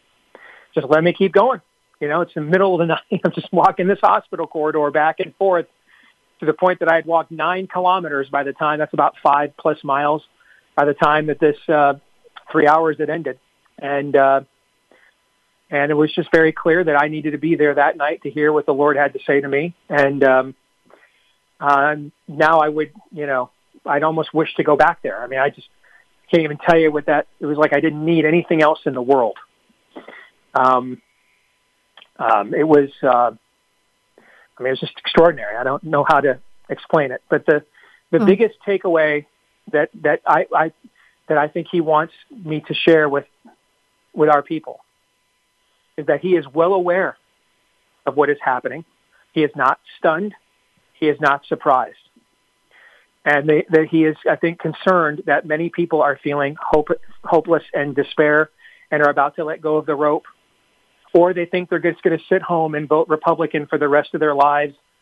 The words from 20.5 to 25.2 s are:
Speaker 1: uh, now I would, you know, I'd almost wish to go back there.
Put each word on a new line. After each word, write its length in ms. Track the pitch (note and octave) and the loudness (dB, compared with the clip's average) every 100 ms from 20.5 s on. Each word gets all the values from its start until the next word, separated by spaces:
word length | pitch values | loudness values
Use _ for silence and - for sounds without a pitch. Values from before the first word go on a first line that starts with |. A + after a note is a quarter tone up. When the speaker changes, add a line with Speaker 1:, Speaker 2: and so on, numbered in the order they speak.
| - _ _ _ _ _ _ _ _ _ - | -10 _ _ _ _ _ _ _ _ _ -6
Speaker 1:
uh, 360 | C#3+ C#3 C#3+ D3+ C#3+ _ - | 0 2 0 -2 -10 _ -12
now 340 | C#3+ D#3 D#3+ | 0 2 4
I 100 | D3+ | 2
would, 220 | D3+ D3 - _ | -2 -8 -10 _
you 140 | D#3 D3 | -12 -6
know, 240 | C3 B2 _ _ _ | -4 -6 _ _ _
I'd 180 | - C#3+ | -4 -2
almost 300 | D#3 D#3+ D3+ | 0 -2 -4
wish 220 | D3+ D#3 | -2 -4
to 100 | - | -2
go 120 | D3+ C#3+ | 0 4
back 260 | D#3 E3 | 2 0
there. 200 | C3 G2+ | -8 -8